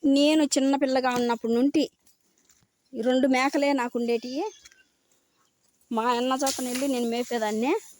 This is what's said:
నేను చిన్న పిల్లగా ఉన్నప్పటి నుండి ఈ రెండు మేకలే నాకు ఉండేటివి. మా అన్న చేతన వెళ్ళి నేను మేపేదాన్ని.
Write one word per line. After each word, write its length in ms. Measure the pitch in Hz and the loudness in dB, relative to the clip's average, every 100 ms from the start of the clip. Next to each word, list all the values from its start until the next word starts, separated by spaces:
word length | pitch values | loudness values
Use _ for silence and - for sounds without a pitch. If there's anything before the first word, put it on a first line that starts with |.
| 311 277 | 2 4
నేను 260 | 294 311 294 - | 4 4 2 2
చిన్న 180 | 269 277 | 2 2
పిల్లగా 280 | 269 262 254 247 | 0 0 0 0
ఉన్నప్పటి 340 | 240 240 226 233 | -2 -2 -2 2
నుండి 280 | 269 311 285 _ _ _ _ _ _ _ _ _ _ 254 | 2 2 -2 _ _ _ _ _ _ _ _ _ _ -6
ఈ 40 | 226 | 0
రెండు 200 | 254 262 262 | 2 2 2
మేకలే 340 | 262 294 285 277 | 0 0 0 0
నాకు 140 | 247 240 | -2 -4
ఉండేటివి. 440 | 233 233 247 269 415 - - _ _ _ _ _ _ _ _ _ _ _ _ 226 | -2 -2 -4 -6 -8 -10 -20 _ _ _ _ _ _ _ _ _ _ _ _ -4
మా 80 | 233 240 | 0 0
అన్న 160 | 254 262 | 0 0
చేతన 240 | 269 269 254 | -2 -2 -6
వెళ్ళి 160 | 247 277 | -4 -2
నేను 140 | 254 240 | -2 -2
మేపేదాన్ని. 580 | 233 247 240 214 220 247 403 - - | -4 -4 -4 -2 -2 0 -2 -4 -20